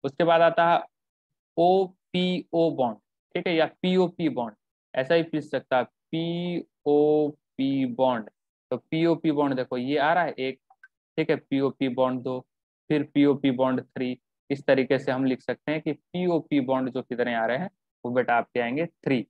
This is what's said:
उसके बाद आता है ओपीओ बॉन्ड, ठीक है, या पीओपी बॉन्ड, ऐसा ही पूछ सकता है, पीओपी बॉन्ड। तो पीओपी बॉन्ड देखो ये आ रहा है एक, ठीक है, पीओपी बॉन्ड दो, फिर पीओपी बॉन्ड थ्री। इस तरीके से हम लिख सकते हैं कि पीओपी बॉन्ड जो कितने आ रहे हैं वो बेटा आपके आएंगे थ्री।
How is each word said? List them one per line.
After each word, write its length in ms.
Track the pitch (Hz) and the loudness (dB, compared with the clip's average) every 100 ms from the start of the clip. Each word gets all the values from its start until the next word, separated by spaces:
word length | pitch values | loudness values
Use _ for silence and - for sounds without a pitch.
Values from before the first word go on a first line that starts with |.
उसके 200 | 139 - 170 | -8 0 4
बाद 160 | 165 | 6
आता 220 | 170 165 170 | 6 4 4
है 140 | 175 - _ _ _ _ _ _ - | 2 0 _ _ _ _ _ _ 0
ओपीओ 1120 | 175 185 190 _ _ 175 143 139 - 165 165 | 4 4 0 _ _ -2 -2 -2 -4 0 0
बॉन्ड, 240 | 135 123 110 _ _ _ 180 | 0 -4 -4 _ _ _ -6
ठीक 120 | 180 | -2
है, 80 | 165 | 0
या 100 | 156 _ | 0 _
पीओपी 480 | 185 185 180 - 160 | 0 2 0 0 -4
बॉन्ड, 240 | 123 113 - _ _ _ | -4 -8 -10 _ _ _
ऐसा 220 | 127 131 170 | -6 0 0
ही 80 | 165 | 0
पूछ 180 | 151 143 | -6 -6
सकता 320 | 131 - 127 | -8 -2 -2
है, 60 | 120 _ _ | -2 _ _
पीओपी 1700 | 165 165 170 175 170 - _ - 147 151 151 151 147 _ - 135 139 131 120 | -6 -4 -4 -4 -6 -10 _ 0 2 4 2 0 -4 _ -6 -2 0 -2 0
बॉन्ड। 340 | 131 120 104 _ _ _ _ | 0 0 -6 _ _ _ _
तो 60 | 123 | -10
पीओपी 500 | _ 160 165 165 165 | _ 0 0 2 0
बॉन्ड 240 | 147 143 127 | 0 0 -2
देखो 220 | 123 127 | -4 -4
ये 200 | 127 147 | -2 0
आ 140 | 143 | 2
रहा 100 | 175 | 0
है 100 | 160 - | -2 -4
एक, 200 | 131 127 _ _ - _ _ - | -8 -8 _ _ -20 _ _ -6
ठीक 120 | 156 | -2
है, 60 | 139 | -2
पीओपी 520 | _ 135 135 - 135 | _ 0 0 -2 -4
बॉन्ड 300 | 123 127 127 | 0 -2 -2
दो, 160 | 131 127 - _ _ _ _ | -6 -8 -12 _ _ _ _
फिर 140 | 151 143 | -2 0
पीओपी 380 | 143 143 139 139 | 4 4 4 0
बॉन्ड 280 | 123 131 127 | 0 0 0
थ्री। 340 | - - 127 123 _ _ _ | -6 -8 -6 -8 _ _ _
इस 140 | 139 - | -4 2
तरीके 340 | 135 123 131 | 2 4 0
से 120 | 131 | 0
हम 140 | 131 131 | -2 0
लिख 160 | 127 | -2
सकते 300 | - 123 - | -4 -8 -6
हैं 100 | 156 | -6
कि 120 | 160 | -4
पीओपी 680 | 143 _ 180 180 170 - 147 | -8 _ -4 0 -2 0 -2
बॉन्ड 280 | 127 131 131 | 0 -2 -2
जो 120 | 131 | -6
कितने 320 | - 120 120 117 | -8 -4 -2 0
आ 100 | 113 | -2
रहे 120 | 127 | -2
हैं 120 | 185 _ _ _ | -4 _ _ _
वो 80 | 123 | -2
बेटा 240 | 123 123 120 | -2 2 0
आपके 240 | - 123 | 0 -4
आएंगे 260 | 117 135 170 | -2 -4 -6
थ्री। 360 | _ 143 131 | _ -2 -2